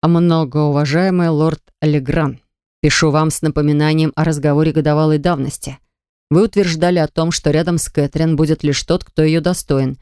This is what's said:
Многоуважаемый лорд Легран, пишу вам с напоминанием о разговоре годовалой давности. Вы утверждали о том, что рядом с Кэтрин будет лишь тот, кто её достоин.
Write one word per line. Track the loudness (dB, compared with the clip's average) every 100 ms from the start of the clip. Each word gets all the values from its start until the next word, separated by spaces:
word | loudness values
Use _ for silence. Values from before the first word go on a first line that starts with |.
Многоуважаемый | 2 2 2 2 0 -2 0 0 0 0 0 0 0
лорд | 0 0 -2 _ _
Легран, | -2 -2 -2 -2 -2 -6 _ _ _ _
пишу | -2 2 2
вам | 2 0
с | 0
напоминанием | -2 0 0 2 2 2 0 0
о |
разговоре | -2 0 0 2 2
годовалой | 0 0 2 2 2
давности. | 0 -2 -4 -8 -14 -16 _ _ _ _ _
Вы | 2 2
утверждали | 0 -2 0 0 2
о | 0
том, | -2 -2
что | -2 0
рядом | 0 0 -2
с | -2
Кэтрин | -4 -2 -2 0 0
будет | 0 0
лишь | -2 -4
тот, | -2 -4
кто | -4 -2
её | 0 0
достоин. | -2 -4 -2 -2 -2 -6